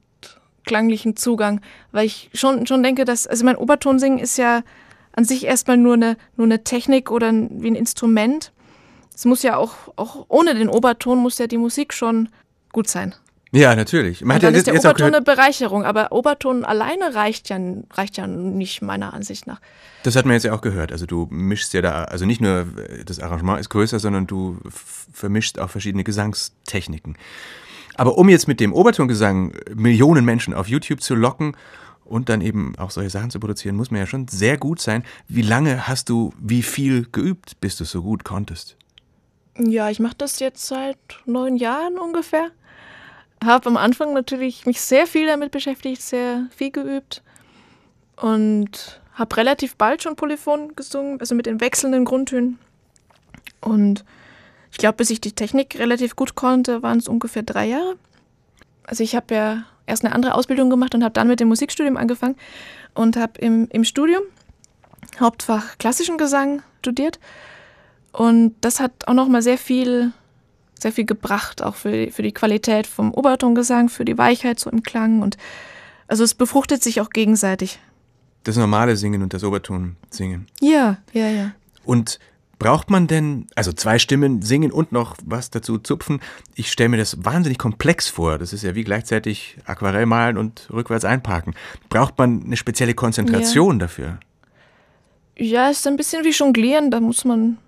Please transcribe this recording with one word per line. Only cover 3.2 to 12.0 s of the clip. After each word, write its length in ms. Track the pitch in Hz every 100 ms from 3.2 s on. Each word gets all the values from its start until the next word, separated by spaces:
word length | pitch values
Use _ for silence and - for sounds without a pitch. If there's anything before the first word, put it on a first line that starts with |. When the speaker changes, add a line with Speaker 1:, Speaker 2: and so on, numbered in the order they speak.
| -
Speaker 1:
also 200 | 226 247
mein 100 | 247
Obertonsingen 640 | 233 294 269 262 269 262
ist 180 | 240 -
ja 260 | 240 233 240 - - - _ -
an 80 |
sich 220 | 226 262 -
erstmal 320 | 247 - 247
nur 160 | 240
eine, 240 | 240 226 226 _ -
nur 100 | 226
eine 180 | 220
Technik 460 | - 247 240 269 262
oder 200 | 233 226
ein, 300 | 220 226 -
wie 80 | 226
ein 40 | 226
Instrument. 760 | 233 - 233 220 220 302 - _ _ _ _ _ _ -
Es 80 | 240
muss 180 | 254
ja 120 | 262 135
auch, 200 | 226 - - -
auch 300 | 226 277 -
ohne 280 | 294 339 226
den 120 | 220
Oberton 520 | 220 247 233 247 254
muss 180 | 247 -
ja 100 | 233
die 100 | 233
Musik 360 | 233 285 285
schon 340 | -